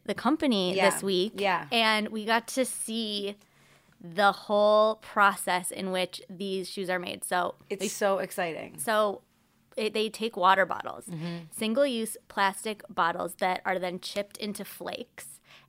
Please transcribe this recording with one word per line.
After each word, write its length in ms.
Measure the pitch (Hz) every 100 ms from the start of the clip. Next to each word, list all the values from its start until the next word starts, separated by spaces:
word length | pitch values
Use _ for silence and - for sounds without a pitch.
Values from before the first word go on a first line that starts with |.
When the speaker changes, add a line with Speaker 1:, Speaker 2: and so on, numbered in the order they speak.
Speaker 1:
the 100 | -
company 640 | 202 226 311 302 208 180 190
Speaker 2:
Yeah. 140 | 190
Speaker 1:
this 120 | 185
week. 300 | 196 180 202 196
Speaker 2:
Yeah. 300 | 196 175 151
Speaker 1:
And 360 | 240 220 214 214
we 160 | 220 208
got 200 | 226 233
to 160 | - 247
see 720 | - - 226 220 208 196 202 _ _ _ _ _ _
the 300 | 175 165 202
whole 640 | 185 - 208 208 214 214 220
process 720 | - - 196 190 - 180 185
in 220 | - 190
which 280 | 185 180 - -
these 400 | 175 196 190 180
shoes 220 | - 185
are 80 | 180
made. 260 | 180 196
So 300 | - 180 175 - -
Speaker 2:
It's 100 | 202
Speaker 1:
we 80 | 208
Speaker 2:
so 300 | - 208 190
exciting. 600 | 185 - 175 151 110 -
Speaker 1:
So 440 | 233 214 214 196 - _ _ _ _ -
it, 160 | 214
they 160 | 220 220
take 260 | - 220 214
water 300 | 180 190 180
bottles, 400 | - - - -
Speaker 2:
Mm-hmm. 300 | 165 170 170 160
Speaker 1:
single-use 680 | - 220 226 285 233 220 - -
plastic 540 | - 196 190 220 208 -
bottles 460 | 214 170 175 175 -
that 260 | 190 180
are 140 | - 185
then 200 | 180 180
chipped 360 | - 202 202 -
into 260 | 208 202
flakes. 720 | 196 - - - 233 - - - _ -